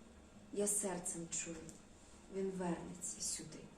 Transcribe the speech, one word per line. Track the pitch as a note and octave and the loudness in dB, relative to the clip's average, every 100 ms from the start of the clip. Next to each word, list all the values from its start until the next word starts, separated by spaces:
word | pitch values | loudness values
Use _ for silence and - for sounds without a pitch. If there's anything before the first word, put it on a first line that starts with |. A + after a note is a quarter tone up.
| - - - - - | -14 -16 -16 -14 -2
Я | G3+ G#3 | 4 6
серцем | - G3+ F3 - E3+ E3+ | 6 4 2 0 -2 0
чую, | - F3 D#3+ D#3+ - - - - - - F#3+ | 0 0 -4 -6 -10 -14 -16 -16 -14 -2 2
він | F#3+ | 4
вернеться | F3+ F3+ E3 F3 F3 - - | 4 4 2 0 -4 -4 0
сюди. | - - D#3 - - | 0 0 -2 -6 -10